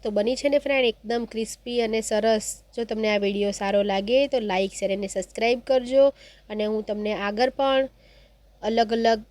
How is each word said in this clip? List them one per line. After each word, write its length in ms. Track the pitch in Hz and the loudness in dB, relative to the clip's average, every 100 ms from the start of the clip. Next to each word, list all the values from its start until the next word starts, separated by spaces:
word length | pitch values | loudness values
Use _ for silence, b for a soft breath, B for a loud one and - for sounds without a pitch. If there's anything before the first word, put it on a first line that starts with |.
તો 80 | 226 | -2
બની 240 | 208 208 254 | 0 0 0
છે 140 | 285 | 2
ને 100 | 285 | 0
ફ્રેન્ડ 260 | 285 269 247 | 2 2 2
એકદમ 380 | 220 214 233 226 | 0 -4 -4 -4
ક્રિસ્પી 560 | 220 220 - - 240 | -6 -8 -8 -6 -2
અને 200 | 226 220 | 0 -2
સરસ. 440 | 220 214 220 220 - - _ | 0 0 2 2 0 -12 _
જો 120 | - | -8
તમને 260 | 233 220 220 | -6 -2 0
આ 80 | 208 | 2
વીડિયો 340 | 202 202 202 | 0 0 -2
સારો 320 | 196 196 202 | -2 0 0
લાગે 440 | 202 196 202 254 277 | 2 0 2 2 2
તો 120 | 269 | 0
લાઈક, 320 | 214 185 196 | -2 -2 -2
શેર 180 | - 196 | -4 -4
અને 160 | 196 202 | -2 -4
સબસ્ક્રાઇબ 520 | - 185 - 226 247 | -6 -8 -2 0 0
કરજો. 460 | - 262 247 269 277 - B B B | 2 0 2 4 4 2 B B B
અને 160 | 214 214 | -4 -2
હું 180 | 214 | -2
તમને 300 | 214 208 208 | -4 -4 -4
આગળ 360 | 208 202 208 254 | -2 -4 0 -2
પણ 400 | - 269 269 269 _ b b b b _ _ | 0 0 2 0 _ b b b b _ _
અલગ 300 | 202 226 226 | -4 0 0
અલગ 280 | 233 226 226 220 | 2 2 0 -4